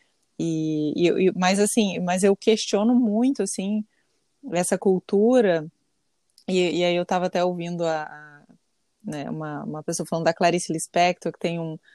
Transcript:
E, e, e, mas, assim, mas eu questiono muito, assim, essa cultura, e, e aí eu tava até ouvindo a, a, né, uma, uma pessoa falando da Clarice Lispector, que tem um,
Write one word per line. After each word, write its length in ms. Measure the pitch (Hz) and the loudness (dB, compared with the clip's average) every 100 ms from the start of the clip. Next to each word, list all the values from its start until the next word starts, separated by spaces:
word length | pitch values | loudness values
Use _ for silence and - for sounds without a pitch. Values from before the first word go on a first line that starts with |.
| _ _ _ - | _ _ _ -6
E, 540 | 165 160 156 151 151 | -2 -2 -2 -2 -2
e, 340 | - 170 - 185 | 2 2 4 2
e, 40 | |
mas, 240 | 180 180 196 | 4 2 4
assim, 400 | 208 - 202 - | 2 2 0 0
mas 220 | 180 185 | -2 2
eu 140 | 202 202 | 2 2
questiono 580 | - 220 - 202 220 | 2 0 0 0 2
muito, 480 | 247 226 214 254 277 | 2 2 0 0 0
assim, 400 | 196 - 196 214 214 _ _ _ _ _ 277 | -4 -4 -4 -4 -6 _ _ _ _ _ -6
essa 240 | 170 180 190 | -4 0 0
cultura, 880 | 202 185 - 202 226 254 202 165 156 _ _ _ _ _ _ _ - | 2 0 0 2 4 4 4 2 -2 _ _ _ _ _ _ _ -2
e, 340 | 185 175 160 | 0 2 2
e 40 | |
aí 100 | 175 | 2
eu 120 | 175 175 | 0 0
tava 180 | 185 | -2
até 180 | 180 180 | 0 0
ouvindo 440 | 180 180 175 175 165 | 0 -2 -6 -4 -2
a, 160 | 156 | -2
a, 400 | 151 151 151 147 _ - _ _ _ _ | -6 -14 -20 -20 _ -20 _ _ _ _
né, 280 | 208 147 139 | -10 -8 -8
uma, 340 | 156 156 143 | -8 -8 -8
uma 180 | 147 151 | -10 -10
pessoa 240 | 160 165 160 | -8 -6 -4
falando 200 | 165 160 | 0 0
da 80 | |
Clarice 400 | - 175 175 - | 2 0 0 -2
Lispector, 580 | 160 - 175 175 180 170 | -6 -2 0 2 0 -6
que 60 | - | -6
tem 200 | 170 170 | -6 -6
um, 200 | 160 156 _ | -6 -10 _